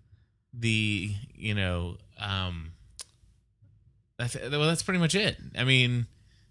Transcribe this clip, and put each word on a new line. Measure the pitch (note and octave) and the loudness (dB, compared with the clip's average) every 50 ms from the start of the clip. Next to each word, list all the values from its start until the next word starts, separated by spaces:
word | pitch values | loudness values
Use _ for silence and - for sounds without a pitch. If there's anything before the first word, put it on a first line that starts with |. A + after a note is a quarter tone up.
| _ _ - - _ _ _ _ _ _ - | _ _ -20 -20 _ _ _ _ _ _ -8
the, | A#2+ A#2 A2+ A2 A2 G#2+ G#2+ G#2 G2 F2+ G#2+ G2+ G2+ A#2+ - - | -2 0 2 2 4 2 2 0 0 -2 -4 -6 -8 -8 -12 -14
you | - - - G#2+ | -8 -4 -2 0
know, | G#2 F#2+ F2+ F2+ E2+ F2+ F2 - - - - - - | 0 0 0 0 -2 -2 -4 -8 -12 -16 -20 -14 -10
um, | G#2 G2+ G2 F#2+ F#2 F2+ F2 E2 D#2+ D#2+ - - - - - - - - _ _ _ _ _ _ _ _ _ _ - - - _ _ - _ _ _ _ _ | -6 -4 -2 -2 -2 -4 -6 -8 -10 -12 -16 -18 -20 -20 -18 -18 -18 -18 _ _ _ _ _ _ _ _ _ _ -20 -20 -20 _ _ -20 _ _ _ _ _
that's, | - A#2+ A#2+ - | -8 -6 -6 -6
well, | - - B2+ C#3+ D3 D3+ | -6 -6 -4 0 2 2
that's | D#3+ E3+ D#3 - | 2 2 2 0
pretty | - F#3 F3+ | 0 2 2
much | E3+ D3+ - | 4 4 4
it. | G3 G#3+ E3 - - - - - | 2 0 0 -2 -4 -10 -8 -4
I | - B2 | -2 2
mean, | C3 C3 B2+ B2 B2 B2 A#2+ A#2 - - - _ - - _ _ _ | 4 6 6 6 4 2 0 0 -2 -6 -14 _ -20 -20 _ _ _